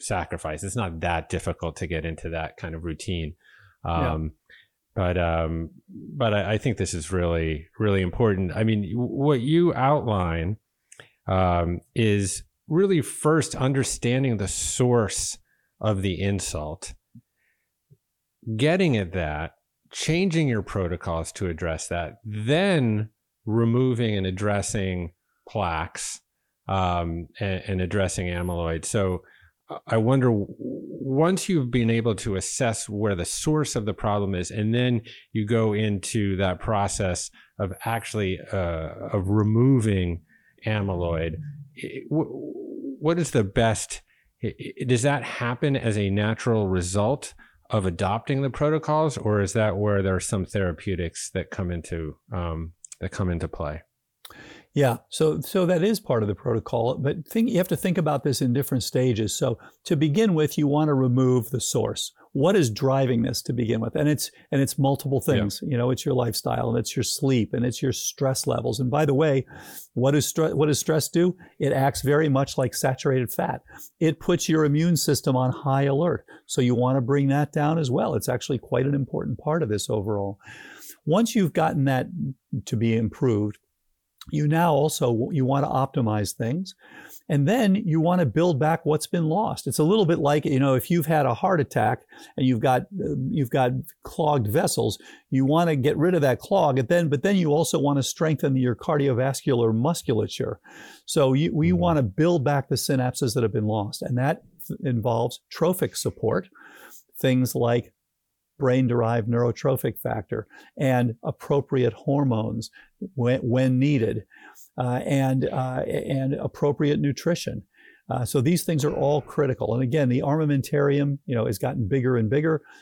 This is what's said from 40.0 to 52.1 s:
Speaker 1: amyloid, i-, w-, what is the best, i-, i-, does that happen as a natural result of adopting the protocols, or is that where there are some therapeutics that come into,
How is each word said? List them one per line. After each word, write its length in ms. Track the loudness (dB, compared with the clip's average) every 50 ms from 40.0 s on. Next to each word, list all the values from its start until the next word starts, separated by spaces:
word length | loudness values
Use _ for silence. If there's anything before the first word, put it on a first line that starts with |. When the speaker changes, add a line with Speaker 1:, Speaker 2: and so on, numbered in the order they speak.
| 2 0 -2 -4 -8 _ _ _ _ _ _ _ -4
Speaker 1:
amyloid, 680 | -4 -2 -2 -2 -2 -2 -2 -2 0 0 0 -2 -2 -4 -6 -10 -12 -14 -14 -18 -18 -14 -12
i-, 180 | -12 -10 -10 -12 -8 -4
w-, 420 | -2 -2 -2 -2 -6 -12 -12 -12 -12 -12 -12 -12 -12 -10 -10 -10 -10 -4
what 180 | -2 -2 0 0
is 120 | -2 0
the 140 | 0 0 0
best, 580 | 0 0 0 2 2 0 -2 -6 -10 -12 -16 _ _ _ _ _ _ _ -8
i-, 120 | -8 -8 -8 -8
i-, 260 | -12 -14 -10 -6 0
does 160 | 0 0 2
that 200 | 2 0 0 -2
happen 540 | -4 -8 -8 -6 -4 -4 -4 -2 0 0 0
as 200 | 0 0 0 0
a 140 | 2 0 2
natural 560 | 2 2 0 0 -2 -2 0 2 2 2 2
result 680 | 2 2 0 0 0 0 0 2 2 0 -2 -6 -14 -18 -18 -20 _ _ _ _ -2
of 160 | -2 0 0
adopting 560 | 0 -2 0 0 0 0 -2 -2 -2 -2 -2
the 80 | -2 -2
protocols, 680 | -2 0 0 0 0 0 0 0 2 2 2 0 -2
or 240 | -2 0 2 2 2
is 120 | 2 2
that 240 | 2 0 2 2 2
where 260 | 0 0 2 2 2
there 140 | 2 2 0
are 40 | 0
some 240 | -2 -2 -2 -2 -4
therapeutics 840 | -2 -2 -2 -2 -2 -2 -4 -4 -4 -4 -2 -4 -6 -6 -8 -12 -6
that 180 | -6 -6 -6 -6
come 200 | -6 -6 -4 -4
into, 460 | -4 -6 -6 -8 -8 -6 -6 -8